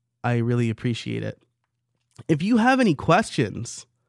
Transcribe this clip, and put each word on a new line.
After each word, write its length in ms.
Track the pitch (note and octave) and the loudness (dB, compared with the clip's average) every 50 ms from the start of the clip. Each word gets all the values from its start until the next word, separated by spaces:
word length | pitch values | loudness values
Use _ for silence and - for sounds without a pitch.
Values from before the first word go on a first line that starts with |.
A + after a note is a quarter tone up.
| _ _ _ _ - | _ _ _ _ -4
I 140 | A#2+ A#2+ | -2 0
really 320 | A#2+ A2+ A#2+ A#2+ A#2+ A#2+ A2+ | 0 0 0 0 0 0 -2
appreciate 540 | G#2+ - - B2 A2+ - - A#2+ A2+ A2 G#2+ | -2 -4 -4 -4 -4 -4 -6 -8 -8 -6 -6
it. 180 | G#2+ A2 - _ _ _ _ _ _ _ _ _ _ _ _ _ _ _ - - | -8 -10 -12 _ _ _ _ _ _ _ _ _ _ _ _ _ _ _ -12 -2
If 160 | - D#3+ C#3+ F3 | -2 -2 0 2
you 140 | G#3+ B3+ | 2 2
have 220 | A3 A3+ B3+ C4+ C4 | 4 4 4 4 4
any 140 | B3+ G3+ D3 | 4 2 2
questions 920 | - - - E3 G#3+ A3 - - - A#2 F#2+ F#2+ G#2 A#2 - - - - _ _ _ _ | 0 2 2 2 2 2 0 -2 -2 -2 -2 -4 -8 -10 -10 -12 -16 -18 _ _ _ _